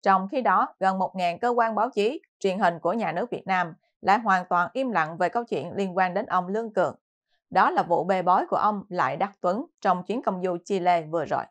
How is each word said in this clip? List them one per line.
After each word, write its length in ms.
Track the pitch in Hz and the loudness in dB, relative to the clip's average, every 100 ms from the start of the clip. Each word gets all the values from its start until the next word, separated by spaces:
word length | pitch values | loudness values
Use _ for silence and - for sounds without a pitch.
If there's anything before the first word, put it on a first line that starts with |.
Trong 260 | 202 190 190 | 4 2 2
khi 120 | 294 | -2
đó, 340 | 220 190 247 - | 2 2 0 0
gần 180 | 190 190 | -2 0
một 180 | 185 190 | -4 -2
ngàn 220 | 175 170 | -4 -2
cơ 100 | 240 | -2
quan 260 | 240 226 | 0 0
báo 160 | 214 233 | 0 -2
chí, 320 | - 208 320 _ _ | 0 0 -2 _ _
truyền 200 | 196 185 | -4 2
hình 200 | 190 170 | 0 2
của 140 | 170 | -2
nhà 200 | 220 190 | -2 -2
nước 180 | 160 240 | -4 -6
Việt 160 | 165 - | -8 -4
Nam 280 | 185 170 - _ _ | -2 -2 -8 _ _
lại 180 | - 208 | 2 2
hoàn 260 | 226 190 180 | 4 0 2
toàn 200 | 175 175 | 0 0
im 180 | 254 269 | -2 -2
lặng 260 | 190 156 170 | 0 -2 0
về 120 | 175 | -2
câu 160 | 240 | -2
chuyện 280 | 233 180 131 | -4 -6 -6
liên 220 | - 196 180 | -4 -4 0
quan 180 | 185 | 0
đến 120 | 180 - | -2 -2
ông 220 | 185 180 | -2 -2
Lương 240 | 208 233 | -4 -4
Cường. 220 | 214 156 - _ _ _ _ _ | 0 0 -2 _ _ _ _ _
Đó 200 | 180 220 | 2 4
là 120 | 349 | 2
vụ 220 | 175 170 | 0 0
bê 180 | 175 190 | 2 0
bối 240 | 180 185 175 | 4 2 2
của 100 | 196 | 0
ông 280 | 208 208 - | 0 0 -6
Lại 280 | 180 131 143 | -2 -2 0
Đắc 160 | 196 - | -6 -2
Tuấn 260 | 180 196 320 _ | -2 -2 -6 _
trong 220 | 208 180 | 0 0
chuyến 200 | 175 220 | -2 -4
công 200 | - 185 | -2 -2
du 120 | 185 175 | -2 -4
Chile 380 | - 196 175 175 | -2 0 2 2
vừa 220 | 156 165 | 0 -4
rồi. 200 | 139 135 - | -2 -4 -4